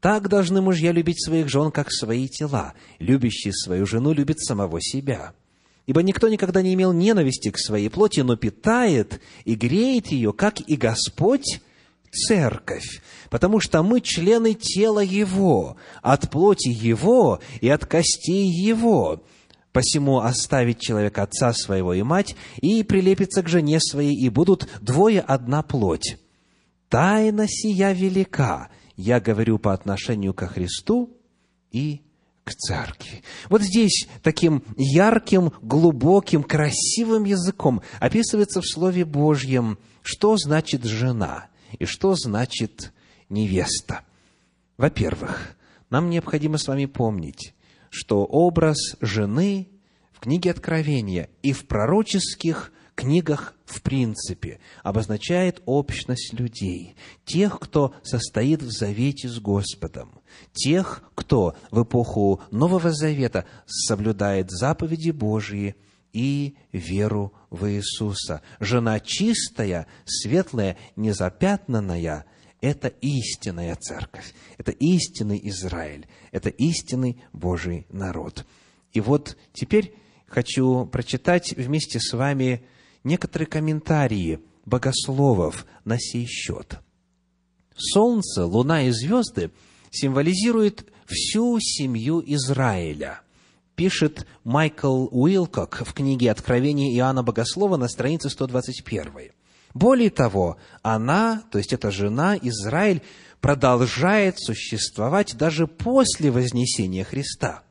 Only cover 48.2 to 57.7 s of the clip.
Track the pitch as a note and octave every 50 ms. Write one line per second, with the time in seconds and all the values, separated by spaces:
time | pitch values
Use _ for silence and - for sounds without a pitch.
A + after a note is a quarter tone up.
48.2 | G2+ - - D3 E3+ F3 E3 E3 D#3+ D#3 D3+ C#3+ - - - - - A2 G2 A2
49.2 | G#2 G2+ G#2+ C#3 F#3 G3+ G3+ G3 F#3 F#3 _ _ _ _ _ _ _ _ _ _
50.2 | - A2+ C#3+ F3+ E3+ F3+ E3+ - - - E3 D#3+ D#3 D3 D3 C3 A2 G2 F#2 F2
51.2 | D#2+ - _ _ - C#3 C3+ - - _ - A2 G#2+ A#2 E3+ G#3 A3 - - G3
52.2 | - - - - - E3 D#3 - - - _ _ _ _ _ - - B2+ D3 F3+
53.2 | E3 D3+ D3 C#3+ - - - _ _ - - - _ - C3 C3+ B2 A2+ G#2+ -
54.2 | - - F2+ - - - - - _ - - - - - G2 A2 G#2+ - G#2+ G#2
55.2 | - - F3 F3 F#3 F3+ F3 - _ - C3 C#3+ C#3 - - - - - B2+ A#2+
56.2 | - - - A#2 B2 A#2+ A2+ - G2+ F#2 F2 F2+ F2+ - - _ - - - _
57.2 | _ - - E3 G3+ G3+ E3 - - -